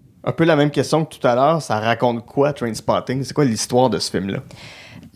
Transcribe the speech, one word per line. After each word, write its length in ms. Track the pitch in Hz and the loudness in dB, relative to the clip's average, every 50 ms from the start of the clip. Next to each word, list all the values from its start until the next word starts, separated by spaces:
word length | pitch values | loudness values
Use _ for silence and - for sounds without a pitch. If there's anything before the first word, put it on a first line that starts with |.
| _ _ _ _ - | _ _ _ _ -6
Un 80 | - - | -4 -2
peu 120 | - 165 | 0 2
la 120 | 170 160 | 2 4
même 140 | 143 147 151 | 4 2 2
question 340 | 147 151 127 - 156 160 160 | 2 -2 -2 0 0 0 0
que 80 | - - | -2 -6
tout 100 | - - | -2 0
à 80 | 127 120 | 2 2
l'heure, 280 | 123 135 151 165 160 147 | 4 4 2 2 0 -2
ça 160 | - 110 107 | -2 -2 -2
raconte 480 | 107 113 117 117 131 120 120 117 110 | 0 0 0 2 0 0 0 -2 -6
quoi, 260 | - - 143 139 147 143 | -6 -2 0 0 0 0
Trainspotting ? 720 | - 123 117 110 - - - 120 90 87 - 123 135 131 | -2 -4 -6 -6 -4 -2 0 0 0 0 -2 -4 -6 -6
C'est 80 | - - | -4 0
quoi 120 | 151 151 | 0 2
l'histoire 420 | 127 110 101 - - 120 123 131 123 | 2 0 -2 -4 0 2 2 2 2
de 100 | 101 82 | 2 -2
ce 120 | - - | -4 -4
film-là ? 280 | - 92 92 98 95 - - - - - - - - - - - - - - - - | -4 -4 -4 -4 -6 -8 -8 -12 -18 -20 -20 -20 -20 -20 -20 -20 -20 -20 -18 -10 -4